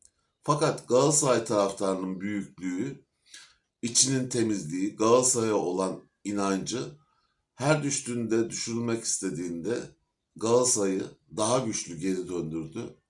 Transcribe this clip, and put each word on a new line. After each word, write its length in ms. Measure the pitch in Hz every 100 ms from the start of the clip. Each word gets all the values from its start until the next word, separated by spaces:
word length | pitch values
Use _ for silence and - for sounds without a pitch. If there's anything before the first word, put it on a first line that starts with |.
| _ _ _ _
Fakat 440 | - 147 151 - -
Galatasaray 580 | 123 139 147 139 117 -
taraftarının 760 | 107 98 - 98 95 95 92
büyüklüğü, 840 | 101 101 98 - 90 90 135 - _ _ _ - - _ _ _
içinin 480 | 120 113 127 131 127
temizliği, 680 | 123 110 101 78 90 101 -
Galatasaray'a 600 | 110 123 123 120 113 101
olan 460 | 82 92 95 80 - _
inancı 760 | 98 101 98 98 - 120 147 - _ _ _ _ _ -
her 280 | 131 151
düştüğünde, 640 | 143 - 117 120 110 113 117
düşürülmek 540 | - - 117 117 113
istediğinde 760 | - - 95 78 90 85 82 - - - _ _ _ -
Galatasaray'ı 680 | 113 120 123 107 98 95 - - _ 80
daha 220 | 110 131
güçlü 400 | 113 - - 80
geri 280 | 95 90 90
döndürdü, 680 | 87 78 80 76 113 117 -